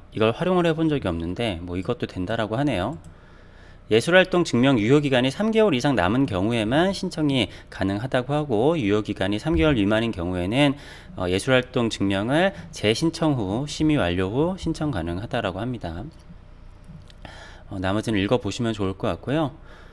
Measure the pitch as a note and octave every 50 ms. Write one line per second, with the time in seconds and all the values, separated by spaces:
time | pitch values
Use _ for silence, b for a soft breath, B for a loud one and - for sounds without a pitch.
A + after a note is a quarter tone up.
0 | - - - G2+ G#2+ A2 A2+ - E3 F3 F#3 F3+ E3+ E3+ D#3+ D#3 E3 D#3+ D3+ C#3
1 | - G2 E2+ E2 E2 E2+ F2+ - A#2+ A2+ F#2 E2 F2 F2 F2 F2+ F#2 - A#2+ -
2 | - A2+ - G2 F#2 F2+ A2 A2+ A2 G2 A2 A#2 D3 D3+ B2 F#2 F2+ A2+ D#3 E3
3 | - b b b b b b b b b b b b b b b b - G#2+ A2+
4 | - - E3+ F#3+ F#3 F3+ - F3+ E3+ - - A#2 B2 C3+ C#3 A#2 G2+ A2+ C#3 D3+
5 | D3 C#3+ C3 B2 B2 C3 C3+ - G3+ A3 A3 A3 G#3+ G#3 D3 A#2+ A#2+ D3 C3+ G#2+
6 | F2 F2+ G#2+ B2+ C#3 B2+ G2+ F2+ F#2+ A2 A#2+ A#2 G#2+ G#2 B2 D3+ F3 G3 G3 -
7 | - F3+ - - D#3 D3 C#3 C3 G#2+ B B B B - - - G2 F#2+ G2 G#2
8 | A#2+ C3 - C3 B2 C3 C#3+ D3+ D#3 D3 A#2+ G2+ A#2 C#3+ E3+ E3+ A#2 G2 G2+ G#2+
9 | G#2 - G2+ - F#2+ F#2+ G#2 G#2+ - D#3+ E3+ E3 D#3+ D#3 D3 A#2 G2 G2 A2 A2
10 | A2+ A2+ A2 - E2 F2+ F2+ F2+ F2+ F#2 A2 C3+ D3 C#3+ C3+ B B B B B
11 | B B - - F#2 F2+ F#2 G2 - - C3 B2+ B2 - - C3 A#2 A2+ - -
12 | G2+ G2 G2 F#2+ G#2 A#2 C#3 D#3 F3+ G3 F#3+ B B B - - - D3 - -
13 | D#3+ E3 D#3 - E3+ D#3 D3 B2+ G#2+ F#2 G2 A#2 C#3+ D3 - - D#3 D#3 D3+ C#3
14 | G2 F2 F2 F2+ F#2+ F#2 G#2 C3 D#3 F3 F#3+ F3+ - E3 D#3 - E3 D3+ B2+ F#2
15 | D#2+ E2+ F2 F2+ G#2+ A#2 - A#2+ A2 G2 F2 F#2 G#2+ B2+ B2 - - F2 D#2+ E2+
16 | F#2 D3+ - - - - - - - - - - - - - - - - - -
17 | - - - - B B B B B B B B B - G2+ F#2+ F#2 F#2+ F#2+ A2
18 | A2 - A2+ G2+ F#2+ G#2 B2+ B2 - G2+ F#2+ - A#2+ A2+ A2+ G#2 G2+ F#2 G2 -
19 | - A2+ F2 E2+ - A#2 C3 D#3 D#3+ C3 - B B B B B B B